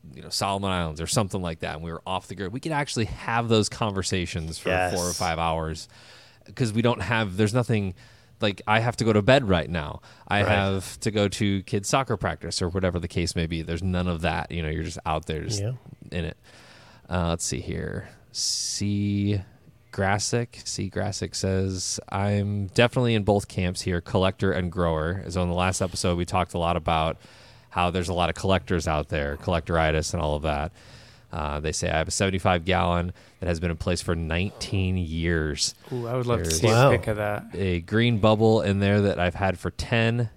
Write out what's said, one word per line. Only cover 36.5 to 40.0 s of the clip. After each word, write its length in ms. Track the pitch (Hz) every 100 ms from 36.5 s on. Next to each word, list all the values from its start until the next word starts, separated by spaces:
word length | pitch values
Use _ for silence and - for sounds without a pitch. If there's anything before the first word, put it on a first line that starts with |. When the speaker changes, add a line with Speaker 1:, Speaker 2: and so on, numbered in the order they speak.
| 80
Speaker 3:
see 60 | 110
Speaker 2:
Wow. 220 | 113 135
Speaker 3:
a 60 | 110
pic 100 | 113
of 100 | 104
that. 260 | 104 104 -
Speaker 1:
a 280 | 87 95 87
green 360 | 82 107 120 113
bubble 420 | 107 107 113 110
in 180 | 85 98
there 220 | 101 104
that 180 | 101 87
I've 160 | 90 -
had 240 | 95 90
for 120 | 92
ten. 580 | - - 117